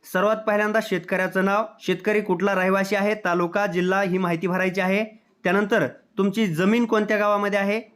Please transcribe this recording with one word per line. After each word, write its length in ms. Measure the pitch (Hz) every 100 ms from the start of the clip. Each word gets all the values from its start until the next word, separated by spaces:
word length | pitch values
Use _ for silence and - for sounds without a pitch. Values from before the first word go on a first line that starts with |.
| -
सर्वात 240 | 185 202 220
पहिल्यांदा 420 | 220 208 214 214
शेतकऱ्याचं 640 | 214 185 170 185 185 185 190
नाव, 180 | 202 220 -
शेतकरी 400 | - 185 214 214
कुठला 320 | 208 180 196 190
रहिवासी 400 | 185 196 190 202
आहे, 180 | 202 214
तालुका, 500 | 185 175 175 202 202
जिल्हा 360 | 175 185 190
ही 160 | 196 185
माहिती 300 | 180 170 180
भरायची 340 | 180 185 180
आहे. 220 | 185 196 220 - _ _
त्यानंतर 420 | 185 190 208 226 135 - _ -
तुमची 280 | 196 196 214
जमीन 380 | 156 190 233 233
कोणत्या 320 | 214 208 208
गावामध्ये 420 | 208 208 202 202
आहे 200 | 196 214 262